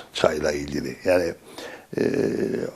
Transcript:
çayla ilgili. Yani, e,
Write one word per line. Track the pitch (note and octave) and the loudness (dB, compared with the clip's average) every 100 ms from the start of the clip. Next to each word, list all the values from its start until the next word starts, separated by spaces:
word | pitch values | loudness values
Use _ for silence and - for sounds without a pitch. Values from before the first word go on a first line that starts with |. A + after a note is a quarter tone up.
| - | -8
çayla | - - D#2 D2+ | 2 2 4 0
ilgili. | D2 C#2+ - C2 - | 0 -2 -4 -4 -2
Yani, | F#2+ F2+ E2+ - - - - - - - | 2 4 4 -2 -12 -16 -14 -16 -8 -2
e, | - - - - - - - | 0 2 0 0 -2 -2 -6